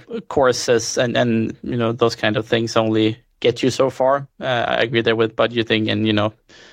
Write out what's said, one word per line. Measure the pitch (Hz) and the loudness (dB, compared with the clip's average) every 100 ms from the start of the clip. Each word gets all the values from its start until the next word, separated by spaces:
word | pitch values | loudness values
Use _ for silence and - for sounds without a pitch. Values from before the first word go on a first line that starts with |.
| - 233 - | -6 -12 -4
courses | - 131 120 - 117 113 - | 2 2 2 2 0 0 -2
and, | 123 120 | -2 0
and, | 120 113 113 - | 0 0 -2 -6
you | - 123 | -6 -2
know, | 117 | -2
those | 117 117 - | 0 0 0
kind | 110 107 | -2 -2
of | 110 | -2
things | 117 113 117 | -2 0 0
only | 113 110 110 110 _ _ | 2 2 2 -2 _ _
get | 123 120 | 0 2
you | 135 | 0
so | - 135 | 2 0
far. | - 131 143 139 - | 0 0 0 -4 -8
Uh, | 135 120 117 | -4 -2 0
I | 120 | 0
agree | 117 117 | 0 0
there | 117 113 | 0 0
with | 110 - | 0 0
budgeting | 113 120 113 110 107 | 0 0 0 0 0
and, | 107 110 | 0 0
you | |
know, | 104 107 - _ - - | 0 -2 -6 _ -20 -20